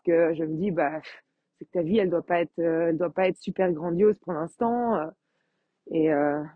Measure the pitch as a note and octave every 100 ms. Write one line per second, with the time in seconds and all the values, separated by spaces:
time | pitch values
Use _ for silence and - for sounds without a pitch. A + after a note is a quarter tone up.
0 | - E3 E3 D#3+ D#3+ D#3 G3+ E3 D3 D#3
1 | - - _ _ _ _ - F3+ D#3+ G#3+
2 | F#3+ E3+ D#3+ F3 E3+ - E3 D#3+ E3+ E3
3 | E3+ D#3 F#3+ F#3+ - F#3 F#3 D#3 F3 E3+
4 | G#3+ G#3 - D#3+ E3 - A#3 A#3+ A#3+ G3+
5 | D#3 - _ _ _ _ _ _ - E3
6 | D#3 C#3+ D3 D3 D3+